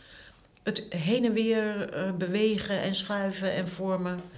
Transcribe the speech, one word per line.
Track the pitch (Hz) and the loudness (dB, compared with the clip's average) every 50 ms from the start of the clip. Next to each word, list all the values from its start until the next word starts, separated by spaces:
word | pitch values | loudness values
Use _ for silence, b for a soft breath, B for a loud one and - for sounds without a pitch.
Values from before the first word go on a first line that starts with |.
| b b b b b b b b b b _ - - | b b b b b b b b b b _ -8 -4
het | 196 196 - 214 - | -2 -2 -2 -2 -2
heen | - 175 151 175 226 254 247 | -4 -2 0 2 2 4 4
en | 233 208 | 4 4
weer, | 220 226 226 220 220 214 214 208 202 - - - | 4 4 4 4 2 2 0 0 -2 -4 -4 -4
eh, | - 185 190 185 | -2 -2 -2 0
bewegen | 175 185 175 180 208 214 220 214 202 - - 202 185 | -2 -2 0 2 2 4 4 2 2 0 -2 -2 0
en | - 196 190 | 0 0 0
schuiven | 196 - - 208 202 196 196 190 190 190 190 - | -2 -2 -2 -2 -2 0 -2 -2 -2 -2 0 0
en | 151 185 175 | 0 -2 -4
vormen. | - - 190 190 185 180 180 180 180 180 180 B B | -4 -4 -2 0 0 0 0 -2 -2 -4 -6 B B